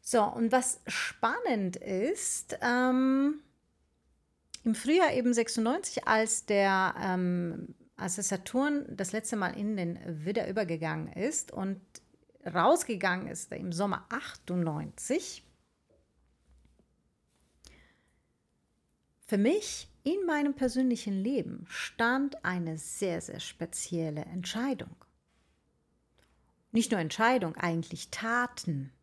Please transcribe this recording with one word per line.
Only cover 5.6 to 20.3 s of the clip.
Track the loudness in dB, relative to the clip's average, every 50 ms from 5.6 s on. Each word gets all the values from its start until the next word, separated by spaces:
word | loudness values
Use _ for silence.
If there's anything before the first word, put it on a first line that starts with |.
| 2 2 0 0 -2 -4 -6 -4 0
als | 2 4 4 4 2 0 -2 0
der, | 2 4 4 6 6 4 4 2 2 0 -2
ähm, | -2 0 0 2 2 2 2 0 -2 -2 -4 -6 -10 -12 -14 _ -20 _ _
als | -8 -6 -4 -4
der | -4 -2
Saturn | -2 -2 -4 -4 -2 0 0 2 2 2 0 -2 -4 -6
das | -6 -4 -4 -4
letzte | -4 -4 -2 -2
Mal | -2 -2 -2 -2
in | -2 -4 -2 -2
den | -2 -2 -2 -4 -6 -8 -8 -8 -4 -4
Widder | -2 0 0 0 0
übergegangen | 0 -2 0 0 -2 -2 -2 -4 -4 -4 -6
ist | -8 -4 -2 -2 -2 -2 -2 -6 -6
und | -6 -4 -4 -4 -4 -6 -10 _ _ -20 _ _ -20 _ _ _ _ _ -10
rausgegangen | -4 0 4 6 6 6 6 2 -2 -4 0 0 0 0 0 -4
ist | -6 -8 -8 -8 -10 -10
im | -8 -6 -6
Sommer | -2 0 0 0 0 -2 -4 _
achtundneunzig, | -8 -8 -6 -8 -14 -14 _ -4 -2 0 0 0 -2 -4 -6 -8 -10 -12 -4 -2 -2 -2 -2 -4 -14 -14 -18 _ _ _ _ _ _ _ _ _ _ _ _ _ _ _ _ _ _ _ _ _ -20 _ _ _ _ _ _ _ _ _ _ _ _ _ _ _ _ _ _ _ _ _ -20 -20 -20 -20 -20 _ _ _ _ _ _ _ _ _ _ _ _ _ _ _ _ _ _ _ _ _ _ _ _ _ _ _ _
für | 0 2
mich | 4 6 4 4 2 0 -4 -8 -10 -12 -16 -20 _ _
in | -2 0 0 2
meinem | 0